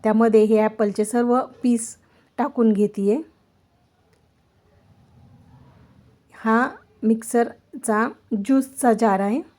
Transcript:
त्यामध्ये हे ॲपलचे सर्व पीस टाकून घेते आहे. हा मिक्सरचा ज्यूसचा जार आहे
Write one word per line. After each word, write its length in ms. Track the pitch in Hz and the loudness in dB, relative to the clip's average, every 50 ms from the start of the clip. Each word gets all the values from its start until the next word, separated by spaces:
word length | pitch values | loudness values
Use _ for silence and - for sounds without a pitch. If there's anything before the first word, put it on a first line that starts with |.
| - | 0
त्यामध्ये 380 | 214 214 220 226 226 214 220 | 0 2 4 2 4 4 4
हे 160 | 214 214 220 214 | 4 4 4 2
ॲपलचे 460 | 214 214 220 - 226 208 196 - 214 | 2 0 0 -2 -4 -2 -2 -4 -6
सर्व 340 | 214 - 240 240 240 240 254 262 - - - | -2 -2 -2 0 0 0 0 -2 -4 -12 -4
पीस 340 | - 247 240 226 226 - - _ _ _ _ _ _ _ _ - | -2 0 0 0 -2 -8 -14 _ _ _ _ _ _ _ _ -6
टाकून 340 | 240 285 - 254 233 220 | -6 -6 -2 0 2 2
घेते 380 | 214 196 208 202 208 208 196 202 | 2 2 0 -2 -2 -2 0 0
आहे. 100 | 214 294 330 - _ _ _ _ _ _ _ _ _ _ _ _ _ _ _ _ _ _ _ _ _ _ _ _ _ _ _ _ _ _ _ _ _ _ _ _ _ _ - - - _ _ _ - - - - _ _ - _ _ _ _ _ _ _ _ _ _ | 0 0 -4 -10 _ _ _ _ _ _ _ _ _ _ _ _ _ _ _ _ _ _ _ _ _ _ _ _ _ _ _ _ _ _ _ _ _ _ _ _ _ _ -20 -20 -20 _ _ _ -20 -20 -20 -20 _ _ -20 _ _ _ _ _ _ _ _ _ _
हा 340 | - - 220 220 233 254 285 - - _ _ _ _ | -8 -2 0 0 0 0 -2 -6 -14 _ _ _ _
मिक्सरचा 1040 | - 220 226 226 226 - - 233 233 302 - _ _ _ - 269 - - 214 208 226 226 - _ _ _ - | 0 0 0 0 -2 -4 -2 -2 -2 -2 -6 _ _ _ -20 -12 -6 -4 -2 -2 -2 -4 -6 _ _ _ -6
ज्यूसचा 560 | 208 202 - 269 269 262 269 - - - 247 | -6 0 0 0 0 0 -2 -8 -2 0 0
जार 280 | 220 220 233 220 196 190 | 2 2 2 0 2 0
आहे 200 | 196 202 220 294 370 - _ | 0 -2 -2 -4 -6 -10 _